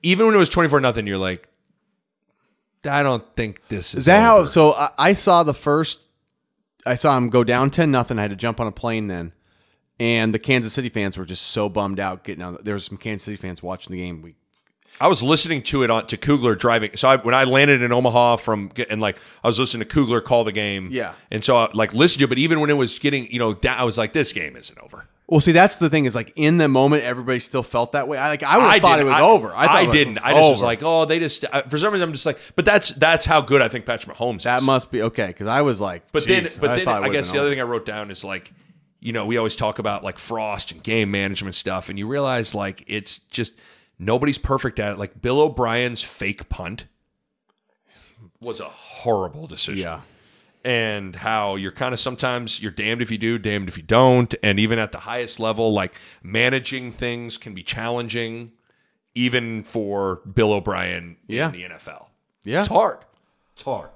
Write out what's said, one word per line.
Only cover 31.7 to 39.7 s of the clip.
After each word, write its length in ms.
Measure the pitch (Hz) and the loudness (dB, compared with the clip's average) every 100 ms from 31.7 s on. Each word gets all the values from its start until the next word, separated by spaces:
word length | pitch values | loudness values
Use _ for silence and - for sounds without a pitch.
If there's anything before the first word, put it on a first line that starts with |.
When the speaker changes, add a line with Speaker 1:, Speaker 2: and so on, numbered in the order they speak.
| 151 | -2
Speaker 1:
some 160 | 202 | 0
reason, 140 | 202 170 | 0 -2
I'm 40 | |
just 120 | 143 156 | -2 -4
like, 140 | - - - | -6 -6 0
but 100 | 175 | 4
that's, 240 | 208 - | 2 0
that's 380 | 135 156 165 - | 2 4 4 4
how 120 | 156 | 2
good 200 | 123 139 | 4 4
I 60 | 117 | 4
think 180 | 120 107 | 0 -6
Patrick 320 | 117 - - | -8 -8 -6
Mahomes 200 | 120 104 | -6 -4
is. 60 | 120 | -2
Speaker 2:
That 180 | 127 | 0
must 260 | 131 131 - | 2 0 0
be, 140 | 123 | -2
okay, 280 | 113 - 98 | -2 -2 -6
'cause 140 | 87 104 | -6 -2
I 160 | 131 | 0
was 180 | 147 101 | 0 0
like, 320 | 98 87 _ | -6 -8 _
Speaker 1:
But 140 | - - | -4 0
then, 200 | 185 170 | 0 -2
Speaker 2:
"Jeez," 140 | - | -4
Speaker 1:
but 120 | 143 | -2
Speaker 2:
I 40 | 123 | 0
Speaker 1:
then 80 | 185 | 0
Speaker 2:
thought 180 | 107 | 0
it 20 | 135 | 0
Speaker 1:
I 40 | |
guess 180 | 147 - | -2 -2
Speaker 2:
would've 0 | |
Speaker 1:
the 60 | |
Speaker 2:
been 60 | 143 | -2
Speaker 1:
other 40 | 143 | -2
Speaker 2:
over. 40 | 135 | -2
Speaker 1:
thing 60 | |
I 40 | 120 | -4
wrote 200 | 117 113 | -4 -6
down 240 | 107 101 | -10 -10
is, 140 | 95 | -12
like, 280 | 98 95 - _ _ _ _ _ | -10 -12 -12 _ _ _ _ _
you 140 | 117 | -8
know, 140 | 117 104 | -6 -2
we 100 | 117 | -2
always 180 | 110 - | -2 -2
talk 220 | 107 | -4